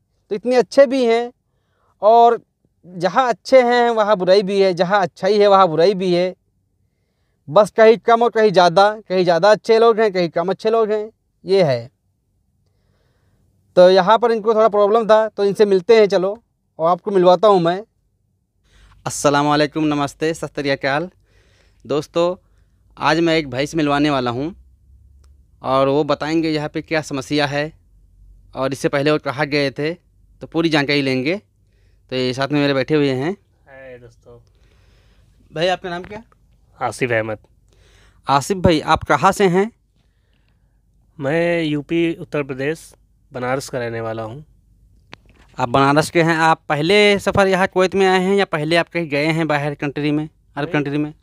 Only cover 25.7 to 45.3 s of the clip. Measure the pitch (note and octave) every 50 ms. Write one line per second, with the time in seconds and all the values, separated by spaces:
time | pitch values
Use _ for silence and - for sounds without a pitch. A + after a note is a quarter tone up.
25.7 | C3 C3+ C3+ C#3 C#3 D3 D#3 C#3+ D3 C#3 D3 D3 D#3+ E3 D#3+ E3 D#3 D3+ D3 D3+
26.7 | - E3 D3 - D#3+ D#3 D3 - D3 C3+ B2+ - C#3+ D3 D3 C#3 C#3 D3 D3 D#3
27.7 | - _ _ _ _ _ _ _ _ _ - - - _ _ _ - B2+ C3 C3+
28.7 | C3+ - - D#3+ - C#3+ C#3 D3+ D3+ D3+ - C#3 B2+ B2+ D#3 C#3+ C#3 D3 C#3+ C#3
29.7 | B2 - D3 D#3 E3+ F3+ _ _ _ _ _ _ _ _ - - - D#3 E3 E3
30.7 | D3+ D3+ C#3+ B2+ C#3+ C#3+ C#3 C3+ C3 B2+ B2+ D3 F3+ G#3+ - _ _ _ _ _
31.7 | _ _ _ _ _ _ _ - B2+ C3 B2+ B2+ B2 B2+ C3+ C#3 D3 D3 C#3+ C#3
32.7 | C#3 C3+ B2+ - D#3 D3+ C#3+ C#3 C3 B2+ C#3 E3 G3+ - _ _ _ _ _ _
33.7 | C3+ C3+ C3+ C3 B2+ A#2+ B2 A#2 A#2 _ _ B2+ A#2+ A#2 A2+ _ _ _ _ _
34.7 | _ _ _ _ _ _ _ _ _ _ _ _ _ _ _ _ - D#3 E3 F#3
35.7 | F3+ F3 - F#3 F3 F3 F3+ F3+ G#3 G#3+ A3+ _ _ _ _ _ _ _ _ _
36.7 | _ - - A#2+ G#2+ - C#3+ A#2+ A#2+ A2 A2 A2 G#2+ G#2 _ _ _ _ _ _
37.7 | _ _ _ _ _ _ _ _ _ _ _ - C#3 C#3 C3+ - G3+ F#3 E3+ F#3
38.7 | E3 D#3 - - D#3+ D#3 - - D#3 C3+ D3 F#3+ G3 - G#3 F#3+ E3+ F#3 G3 A#3
39.7 | - _ _ _ _ _ _ _ _ _ _ _ _ _ _ _ _ _ _ _
40.7 | _ _ _ _ _ _ _ _ _ - C#3+ C3+ D3+ E3+ E3+ E3+ E3+ E3+ E3 D3+
41.7 | D3 D3 C#3 - E3 E3+ E3+ E3 E3 - E3+ - - D3+ C#3+ C3+ C#3+ B2+ C3+ C#3+
42.7 | D#3+ E3 - - - _ _ _ _ _ _ _ C#3 B2+ B2 B2 C3 C#3 - -
43.7 | - C3 A#2+ A#2 A#2 A2+ A2+ A2+ A2+ A2+ A2 A2 A2+ C#3+ D#3 _ _ _ _ _
44.7 | _ _ _ _ _ _ _ _ - - _ _